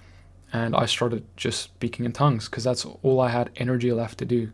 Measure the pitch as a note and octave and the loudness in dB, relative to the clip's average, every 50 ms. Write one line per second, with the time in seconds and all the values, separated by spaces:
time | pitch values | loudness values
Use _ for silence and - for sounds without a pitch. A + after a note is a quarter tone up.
0 | - - - - - - - - - - - A#2 A#2 A2+ A2+ - A#2+ A2 - - | -20 -20 -20 -20 -20 -20 -20 -20 -12 -6 -4 -2 0 0 2 2 2 2 2 0
1 | B2 A#2+ A#2 G#2+ - - - - - A#2+ - - - - - - B2 A#2+ - - | 0 0 0 -4 -6 -8 -10 -6 -4 -4 -2 -4 -6 -10 -8 -6 -6 -4 -4 -4
2 | A#2+ A#2+ A#2+ - C#3+ D3 B2 A2 - - - A#2 A2 B2+ B2 - - - - - | -4 -4 0 2 4 4 4 2 -2 -6 -6 -4 -2 -2 -2 -2 -4 -8 -6 -2
3 | - C3+ C3 B2+ B2+ A#2+ A#2 A#2+ A#2+ - - - B2+ B2 B2+ A#2+ A#2+ B2 A#2+ A2+ | 2 2 4 4 4 2 2 0 -2 -2 -4 -4 -2 0 0 2 2 2 2 0
4 | A#2 A2 - - - - B2 A#2+ A2+ G#2+ | -2 -4 -6 -6 -2 0 0 0 0 -2